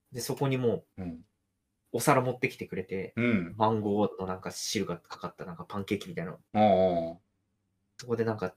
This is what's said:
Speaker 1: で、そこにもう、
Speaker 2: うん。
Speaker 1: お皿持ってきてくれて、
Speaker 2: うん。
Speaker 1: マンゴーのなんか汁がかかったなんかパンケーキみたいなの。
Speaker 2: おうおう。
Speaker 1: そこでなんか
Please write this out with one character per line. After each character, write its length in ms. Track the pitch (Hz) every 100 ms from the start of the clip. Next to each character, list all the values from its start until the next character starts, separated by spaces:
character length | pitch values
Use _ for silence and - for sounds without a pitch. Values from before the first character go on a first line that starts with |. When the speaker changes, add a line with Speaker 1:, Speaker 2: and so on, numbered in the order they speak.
| _
Speaker 1:
で、 80 | 123
そ 140 | - 127
こ 120 | 139
に 100 | 131
も 260 | 120 92 - -
う、 40 |
Speaker 2:
う 40 | 90
ん。 200 | 82 - _ _ _ _ _ _
Speaker 1:
お 60 | 123
皿 220 | - 131
持 100 | 127
っ 80 | 120
て 80 | 120
き 80 | -
て 120 | 113
く 80 | 95
れ 80 |
て、 300 | - 95 92 -
Speaker 2:
う 40 |
ん。 340 | 120 104 85 104
Speaker 1:
マ 120 | 110
ン 100 | 110
ゴ 240 | 104 104 101
ー 40 | -
の 80 | 95
な 80 | 92
ん 60 |
か 100 | 90
汁 340 | - - 104 90
が 120 | 85
か 220 | - -
か 80 | 87
っ 60 | -
た 100 | 92
な 80 |
ん 20 | 85
か 80 | -
パ 120 | 101
ン 60 | 95
ケ 100 | 101
ー 20 |
キ 80 | 92
み 80 | 87
た 60 |
い 40 | 85
な 60 |
の。 80 | - _
Speaker 2:
お 60 | 107
う 500 | 107 92 92 85 82
お 40 | -
う。 20 | _ _ _ _ _ _ _ -
Speaker 1:
そ 100 | 123
こ 80 | 113
で 80 |
な 100 | 113
ん 40 | 107
か 160 | 92